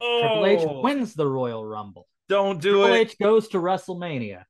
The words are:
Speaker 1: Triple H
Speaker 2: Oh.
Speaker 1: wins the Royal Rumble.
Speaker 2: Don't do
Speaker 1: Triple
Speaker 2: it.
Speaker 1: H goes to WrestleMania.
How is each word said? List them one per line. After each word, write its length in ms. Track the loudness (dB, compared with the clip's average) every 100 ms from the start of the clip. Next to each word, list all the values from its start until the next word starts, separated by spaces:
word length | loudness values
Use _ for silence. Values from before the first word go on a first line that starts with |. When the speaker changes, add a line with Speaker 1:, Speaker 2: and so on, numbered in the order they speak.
Speaker 1:
Triple 460 | -4 0 0 2 2
H 140 | 2
Speaker 2:
Oh. 180 | 0 -2
Speaker 1:
wins 320 | -2 -2 -4
the 120 | -4 -2
Royal 400 | -2 -4 -6 -10
Rumble. 400 | -12 -12 -18 _ _ -2
Speaker 2:
Don't 320 | 0 0 0
do 140 | 2
Speaker 1:
Triple 200 | 4 6
Speaker 2:
it. 40 | 4
Speaker 1:
H 200 | 2 0
goes 300 | 2 2 2
to 100 | -4
WrestleMania. 840 | -2 -4 -6 -10 -8 -6 -8 -12